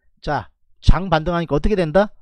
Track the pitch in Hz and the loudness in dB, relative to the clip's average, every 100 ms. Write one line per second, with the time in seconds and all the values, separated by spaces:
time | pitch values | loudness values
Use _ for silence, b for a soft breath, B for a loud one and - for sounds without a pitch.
0 | _ _ - 139 - _ _ _ - 151 | _ _ -6 -6 -6 _ _ _ 2 2
1 | 196 160 156 170 170 143 208 202 165 170 | 2 -2 -2 -4 -2 -2 0 -2 0 0
2 | 208 - | 0 -4